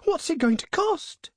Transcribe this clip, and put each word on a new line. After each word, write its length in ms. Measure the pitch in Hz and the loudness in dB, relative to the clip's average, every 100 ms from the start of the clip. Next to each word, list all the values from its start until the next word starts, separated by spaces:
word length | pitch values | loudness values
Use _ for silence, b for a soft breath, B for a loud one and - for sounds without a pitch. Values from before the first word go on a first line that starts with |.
What's 240 | - 381 - | 0 -2 -2
it 80 | 311 | 0
going 200 | 240 226 | 2 2
to 100 | - | 0
cost? 640 | - 415 381 - - - | -2 0 0 -4 -18 -20